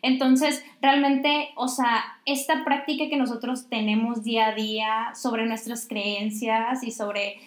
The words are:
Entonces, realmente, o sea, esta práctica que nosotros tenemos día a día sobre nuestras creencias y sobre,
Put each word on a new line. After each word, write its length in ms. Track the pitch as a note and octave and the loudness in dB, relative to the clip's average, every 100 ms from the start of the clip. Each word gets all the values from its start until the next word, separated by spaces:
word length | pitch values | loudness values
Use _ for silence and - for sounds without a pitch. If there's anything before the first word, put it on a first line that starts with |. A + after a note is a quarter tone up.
Entonces, 640 | B3+ C4 C4 C4 D4+ D4+ - - | 0 2 6 6 4 0 -8 0
realmente, 720 | C#4 C#4+ C#4 C4+ D4 D4 D4 - | 4 4 4 4 2 0 -2 -4
o 120 | B3+ | -4
sea, 340 | - B3 A3+ - - | 0 2 2 -2 -8
esta 400 | - C4+ - D#4 | -4 -2 0 0
práctica 460 | - C#4 D4 D4+ D4+ | 2 0 0 -4 0
que 80 | C#4+ | 0
nosotros 500 | A#3+ A3+ B3 B3+ - | 0 -2 -4 -6 -4
tenemos 540 | A3+ G#3+ G#3+ A#3 A#3 | -2 0 2 0 -2
día 220 | A3 A3+ A3 | -2 2 2
a 60 | |
día 560 | G#3+ G#3+ G#3+ A3 A3 A#3 | 0 -2 -2 -2 -2 -4
sobre 300 | - C4 A3+ | -4 -4 -2
nuestras 420 | A3+ A3+ A3 A#3 - | -2 -2 -6 -8 -6
creencias 960 | G#3+ G3+ G#3 G#3+ G#3+ A3 A3 A#3 C4 | -6 -4 -2 -4 -4 0 0 0 -2
y 80 | A#3+ | -4
sobre, 480 | - G#3 G#3 G3+ - | -6 -4 -4 -6 -8